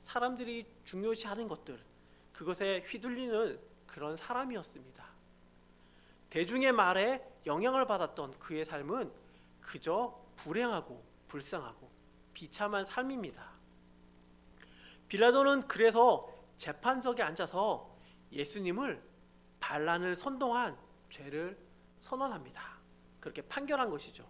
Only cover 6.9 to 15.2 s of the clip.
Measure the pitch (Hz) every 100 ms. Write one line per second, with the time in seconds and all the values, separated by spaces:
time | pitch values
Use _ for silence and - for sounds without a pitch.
6.9 | 185 208 262 - - - 151 226 262 254
7.9 | 202 160 - 143 131 - 156 151 156 143
8.9 | 233 190 - - - - - - 147 -
9.9 | 185 240 - - - 151 175 240 196 -
10.9 | 120 - - - 147 135 180 123 113 123
11.9 | - - - - - 156 - 208 208 190
12.9 | - 262 269 175 - - - - - -
13.9 | - - - - - - - - - -
14.9 | - - 196